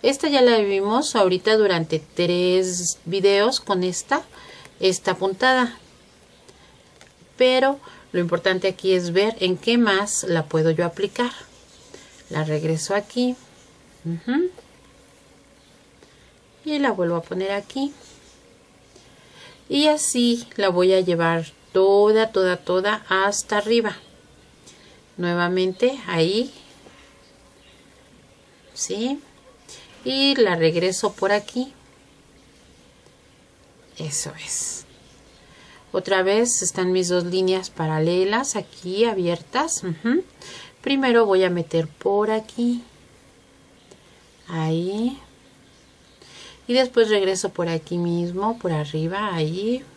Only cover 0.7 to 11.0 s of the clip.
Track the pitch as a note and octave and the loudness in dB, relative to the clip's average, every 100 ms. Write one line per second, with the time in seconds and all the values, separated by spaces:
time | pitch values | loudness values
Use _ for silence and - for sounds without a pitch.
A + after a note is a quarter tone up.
0.7 | G3 G3+ A#3 D4+ A#3 F#3+ F#3 G3 A3 G#3 | 0 2 0 0 2 4 4 2 4 4
1.7 | F3 D#3+ D#3+ - - F3 F3 F3+ F#3 F#3 | 2 0 -4 -4 -2 0 2 2 2 0
2.7 | F3+ F3 - - G3 G3 G3 G#3+ B3+ - | -2 -4 -6 -6 2 4 4 2 0 -2
3.7 | F#3+ F3+ F3 - C#4 - - - - - | -2 -2 -4 -4 -4 -4 -20 -20 -20 -20
4.7 | - F#3+ F3+ - F3+ F#3+ F#3+ B3+ C4 A#3+ | -2 0 0 -4 -2 -2 0 2 4 0
5.7 | - - - _ _ _ - - - - | -4 -20 -20 _ _ _ -20 -20 -20 -20
6.7 | - _ _ - _ - - B3+ C4 C4+ | -20 _ _ -20 _ -20 2 4 6 2
7.7 | C#4 - - - F3+ F3 E3+ F#3+ F#3 F#3+ | 0 -8 -20 -6 -4 -2 0 0 0 -2
8.7 | F#3 F#3+ F#3 F3 F3 G#3 A3+ F#3 F3+ - | -2 0 0 2 0 0 0 -2 -2 0
9.7 | A#3+ A3+ F#3+ G3+ - F#3 E3 D3+ D#3+ D#3+ | 2 4 2 0 -4 -2 -2 -2 0 0
10.7 | D#3+ E3+ E3+ | 0 -2 -4